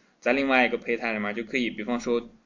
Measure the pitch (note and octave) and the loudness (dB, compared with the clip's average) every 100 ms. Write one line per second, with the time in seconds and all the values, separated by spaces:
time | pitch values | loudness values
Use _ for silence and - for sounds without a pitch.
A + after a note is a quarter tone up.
0 | _ _ A#2+ C3+ C#3 C3 A#2 A#2 - A#2 | _ _ 0 2 4 4 4 0 -2 -2
1 | A#2 G#2+ G#2 A2 A#2 C3+ A2+ G#2+ G#2+ A#2+ | -2 -2 -4 -4 -4 -2 -2 -4 -4 -2
2 | B2 A#2 A#2 - | 0 -2 -2 -14